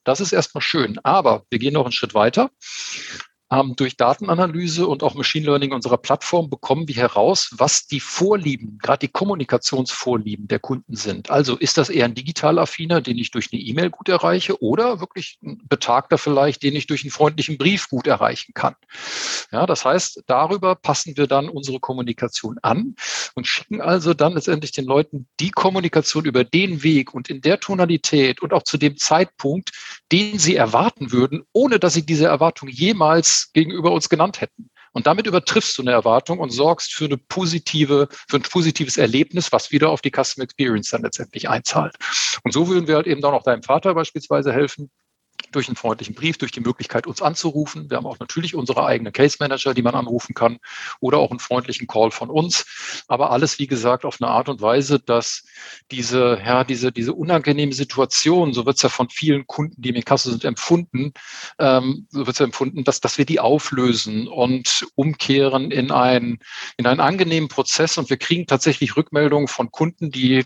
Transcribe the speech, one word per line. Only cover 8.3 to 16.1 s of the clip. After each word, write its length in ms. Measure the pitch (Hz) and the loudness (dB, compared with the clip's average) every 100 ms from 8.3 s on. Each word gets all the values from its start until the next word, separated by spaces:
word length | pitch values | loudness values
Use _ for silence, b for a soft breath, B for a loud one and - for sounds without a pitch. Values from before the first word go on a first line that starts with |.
| 208 151 131 110 107 | 2 0 -4 -8 -6
gerade 260 | - 143 135 | -2 -2 -2
die 60 | |
Kommunikationsvorlieben 1400 | - 196 185 131 120 - 135 127 - 127 120 107 104 101 | -2 -2 -2 -2 -2 0 -2 -2 -4 -2 -2 -2 -8 -4
der 120 | 104 | -4
Kunden 360 | - 131 - 113 | -4 -8 -8 -8
sind. 340 | 107 95 - | -6 -6 0
Also 260 | 143 135 117 | 0 2 0
ist 220 | - - | 0 0
das 120 | 135 | 2
eher 160 | 160 120 | 2 0
ein 100 | 117 | -2
digital 420 | 131 - 151 170 | -8 -2 2 2
affiner, 440 | 156 - 160 170 | 0 -4 -2 0
den 180 | 131 117 | 0 -4
ich 100 | 113 | -4
durch 200 | 120 - | -6 -6
eine 100 | 113 | -6
E-Mail 300 | 98 135 90 | -4 -2 -2
gut 180 | - - | -2 0
erreiche, 520 | 170 165 180 - - | 2 2 2 0 -2
oder 360 | 110 147 240 208 | 0 2 0 -2
wirklich 380 | 180 - - - | -8 -10 -12 -14
ein 180 | - - - | -14 -14 -2
Betagter 480 | 139 - 123 - | -2 2 0 2